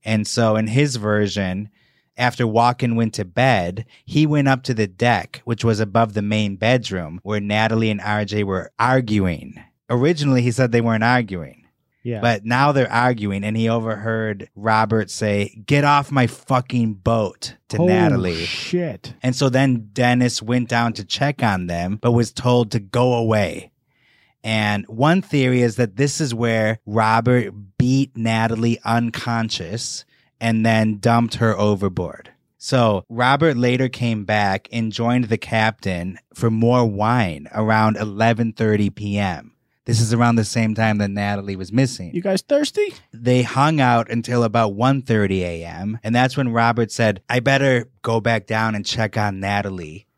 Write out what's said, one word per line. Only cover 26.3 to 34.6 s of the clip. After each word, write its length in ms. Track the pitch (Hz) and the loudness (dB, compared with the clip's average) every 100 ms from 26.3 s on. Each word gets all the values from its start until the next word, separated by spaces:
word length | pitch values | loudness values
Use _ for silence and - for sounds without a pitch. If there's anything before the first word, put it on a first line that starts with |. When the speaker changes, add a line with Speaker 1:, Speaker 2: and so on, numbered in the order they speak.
| 113 | -2
Speaker 1:
where 420 | 117 113 110 110 - | 0 0 0 -2 -4
Robert 680 | 107 110 113 117 123 101 101 98 _ | 0 2 2 4 2 0 -10 -20 _
beat 360 | 123 135 135 - | 2 2 0 -2
Natalie 640 | 113 113 113 113 117 117 - | 0 2 0 2 0 0 0
unconscious 1200 | 117 117 - - 117 110 - 82 113 - - - _ _ _ | 0 0 -4 -4 -2 -2 -6 -8 -8 -8 -10 -14 _ _ _
and 260 | 113 113 113 | -2 2 4
then 340 | 110 110 104 | 4 2 2
dumped 360 | 117 117 117 - | 2 4 2 0
her 220 | 113 98 | 0 2
overboard. 720 | 104 101 98 90 85 - - _ _ _ | 2 2 -2 -4 -8 -10 -20 _ _ _
So 460 | - 131 113 101 - | -2 2 2 2 -4
Robert 480 | 113 123 139 160 123 | 0 2 4 2 2
later 320 | 123 123 131 | 0 2 -2
came 360 | - 120 110 98 | -2 -2 -2 0
back 420 | 107 101 95 | 0 2 -2